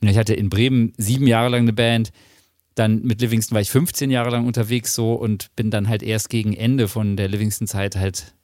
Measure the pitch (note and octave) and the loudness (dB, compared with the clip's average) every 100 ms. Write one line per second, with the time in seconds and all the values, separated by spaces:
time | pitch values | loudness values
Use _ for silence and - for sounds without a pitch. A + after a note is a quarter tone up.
0 | G#2+ G#2 G#2+ A2 G2+ G2 B2+ C3 A2+ - | 2 2 2 0 0 2 2 2 0 -2
1 | G#2 C3 C#3 A2+ B2 A#2+ A#2 G#2+ A#2 A#2 | -2 2 4 4 2 2 2 2 2 2
2 | A2+ - _ _ _ _ _ - A2 A2 | -2 -8 _ _ _ _ _ 0 2 2
3 | B2+ G#2+ A#2+ A2+ - G#2+ G2+ C3 F3 - | 0 0 0 0 0 -2 0 0 0 -2
4 | C#3 B2+ A#2+ A#2+ A#2+ A#2+ G#2+ B2 A2+ - | -2 0 0 -2 -2 -2 0 -2 -2 -2
5 | A2+ A#2 A2+ G#2 - - A2 G#2+ G#2 G#2+ | 0 0 -2 -4 -6 -6 -2 -2 0 -2
6 | G#2+ G#2+ - A#2 G#2+ G2+ A2+ C3+ G#2 A2+ | -2 -4 -2 -2 -2 0 0 2 0 0
7 | G#2+ G2+ G2 G2+ G#2+ - A2 G2 G2+ F#2+ | -2 0 -2 0 -2 -2 -6 -4 -4 -2
8 | F#2+ F2+ - _ | -2 -4 -12 _